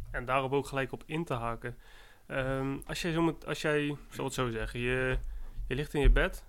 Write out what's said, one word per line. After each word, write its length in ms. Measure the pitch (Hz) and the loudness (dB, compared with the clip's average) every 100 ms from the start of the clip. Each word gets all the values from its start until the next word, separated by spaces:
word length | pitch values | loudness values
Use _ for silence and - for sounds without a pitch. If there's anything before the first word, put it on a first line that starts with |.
| - | -6
En 140 | 139 | -6
daarop 280 | 123 131 135 | 0 0 2
ook 140 | 139 131 | 0 0
gelijk 260 | 139 131 | -2 -4
op 100 | - - | -6 -6
in 180 | 156 | -4
te 100 | 170 | -2
haken. 420 | 123 117 117 123 120 - - - - - | -2 -2 -4 -6 -12 -16 -20 -20 -20 -8
Ehm, 500 | 135 131 135 135 139 - | -4 -2 0 -2 -4 -6
als 160 | 156 | -4
jij 100 | 180 | -2
zo 100 | 160 | 2
moet, 240 | 170 147 - | 2 2 -4
als 160 | 151 | -2
jij, 240 | 160 151 147 | 0 2 0
ik 120 | 147 - | -4 -8
zal 140 | - | -6
het 100 | 135 | -4
zo 160 | 135 127 | 0 -2
zeggen, 300 | 113 110 120 | 0 -4 -2
je, 380 | 123 127 127 131 - - - - - | 0 0 2 0 -2 -6 -8 -6 -4
je 60 | |
ligt 200 | 131 147 | -2 -2
in 60 | 156 | 6
je 100 | 139 | 8
bed. 340 | 139 170 - | 8 6 0